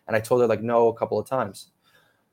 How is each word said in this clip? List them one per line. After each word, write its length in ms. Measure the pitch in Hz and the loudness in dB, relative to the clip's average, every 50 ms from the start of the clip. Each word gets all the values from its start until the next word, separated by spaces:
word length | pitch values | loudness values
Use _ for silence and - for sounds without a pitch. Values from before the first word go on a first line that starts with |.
| _ | _
And 100 | - 110 | -4 -4
I 40 | 110 | -4
told 200 | 113 - 127 123 | 0 0 2 2
her, 60 | 123 | 2
like, 160 | 113 110 101 | 2 0 -2
"No," 260 | 110 117 117 117 117 113 | -2 0 2 4 2 2
a 60 | 113 | 0
couple 240 | - 113 - 110 107 | -2 -4 -4 -4 -4
of 100 | 104 - | -4 -4
times. 440 | 131 131 113 98 - - - _ _ _ _ _ _ _ _ _ _ _ _ _ | -4 -4 -4 -6 -10 -16 -20 _ _ _ _ _ _ _ _ _ _ _ _ _